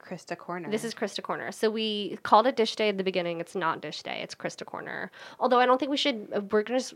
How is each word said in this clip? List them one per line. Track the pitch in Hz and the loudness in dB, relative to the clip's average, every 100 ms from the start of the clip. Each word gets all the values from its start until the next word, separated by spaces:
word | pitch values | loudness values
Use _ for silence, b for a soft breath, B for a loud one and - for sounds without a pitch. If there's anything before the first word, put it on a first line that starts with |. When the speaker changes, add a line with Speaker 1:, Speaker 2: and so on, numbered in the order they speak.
| - | -14
Speaker 1:
Krista | 180 - 180 | -12 -10 -10
Corner. | - 180 196 | -8 -8 -4
Speaker 2:
This | 214 | -4
is | 226 | -4
Krista | - 202 - | -4 -4 -4
Corner. | - 156 117 | -6 -6 -6
So | - 220 | 0 0
we | 220 220 208 202 - | 0 -2 -2 -4 -4
called | - 214 240 | 6 8 8
it | 262 | 4
Dish | 220 - | 2 2
Day | 214 | 2
at | 196 | 2
the | 190 | 0
beginning. | 185 170 170 | 0 0 -4
It's | 170 196 | -4 -2
not | 165 - | 0 -2
Dish | 151 - | -6 -10
Day. | - - | -8 -8
It's | - - | -8 -8
Krista | 165 - - | -8 -8 -12
Corner. | - - - 190 B B B | -10 -10 -8 -10 B B B
Although | 247 247 | 2 6
I | 247 | 6
don't | 254 | 4
think | 277 | 2
we | 285 | 0
should, | 285 226 208 - | 0 0 -2 -4
uh, | 196 | 0
we're | 214 | 0
gonna | 214 254 | 2 -2
s-, | - | -2